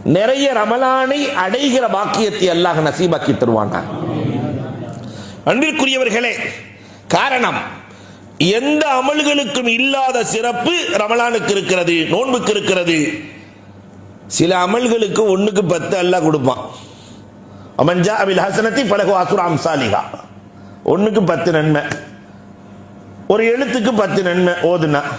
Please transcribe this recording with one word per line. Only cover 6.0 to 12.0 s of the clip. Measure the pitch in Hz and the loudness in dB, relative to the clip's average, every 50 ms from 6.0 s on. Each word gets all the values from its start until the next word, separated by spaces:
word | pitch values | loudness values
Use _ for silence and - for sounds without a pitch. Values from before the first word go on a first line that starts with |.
| 262 233 196 233 240 240 208 - - - - - - - - - - - - - - - | 0 0 0 0 -2 -2 -4 -4 -6 -8 -10 -12 -16 -18 -20 -20 -20 -20 -20 -20 -6 -2
காரணம், | - 170 220 277 269 254 233 190 147 120 - - - - - - - - - - - - - - - - | 0 0 2 2 0 0 0 0 -2 -4 -8 -10 -14 -16 -18 -20 -20 -20 -20 -20 -20 -20 -20 -20 -4 0
எந்த | 151 175 202 233 254 285 302 302 311 294 | 0 2 2 2 2 0 2 2 2 2
அமல்களுக்கும் | 269 254 254 269 294 302 302 285 294 285 277 220 - 254 247 233 | 2 0 2 0 0 2 2 2 2 0 0 -2 -4 -2 -2 0
இல்லாத | 226 233 262 277 277 269 262 262 254 247 226 | 0 0 0 0 0 0 0 0 0 0 -2
சிறப்பு | - - 220 220 240 240 240 240 294 349 349 302 - | -2 -2 -2 -2 -2 -2 -2 0 0 0 0 -2 -2
ரமலானுக்கு | - 202 208 208 226 240 233 240 233 226 - - | -2 -2 0 0 0 0 0 0 0 -2 0 0
இருக்கிறது, | 202 196 180 - 185 180 175 160 170 165 | -2 -2 0 0 0 0 2 2 2 0